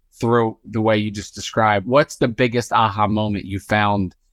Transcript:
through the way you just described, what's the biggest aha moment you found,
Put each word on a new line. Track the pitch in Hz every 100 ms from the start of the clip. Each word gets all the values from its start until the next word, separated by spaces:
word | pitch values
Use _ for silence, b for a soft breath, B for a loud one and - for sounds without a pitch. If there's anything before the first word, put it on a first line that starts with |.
| _
through | - 120 120 113 110
the | - 110
way | 110 107
you | 107
just | 104 -
described, | - - - 110 101 95
what's | 131 156 -
the | 135
biggest | 107 127 120 -
aha | 117 110 98 104
moment | 104 107 101 95
you | 98
found, | - 107 104 101 92 - _